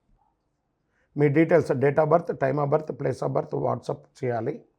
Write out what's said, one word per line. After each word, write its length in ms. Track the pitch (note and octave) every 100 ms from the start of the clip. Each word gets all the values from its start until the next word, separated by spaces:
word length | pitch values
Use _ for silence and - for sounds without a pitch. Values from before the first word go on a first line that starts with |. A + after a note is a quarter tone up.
| _ _ _ _ _ _ _ _ _ _ _ D3
మీ 120 | D3
డీటెయిల్స్, 420 | C#3+ E3 E3+ -
date 260 | C3+ C#3 C#3+
of 100 | D3+
birth, 240 | E3 E3
time 260 | C#3+ C3+ D3
of 100 | C#3+
birth, 260 | D3 -
place 340 | C3 C#3 B2+ D3
of 20 |
birth 280 | C#3+ D3+ C#3
WhatsApp 680 | C3 A#2+ - C#3 - -
చేయాలి. 400 | B2+ A#2 A#2+ A3+ _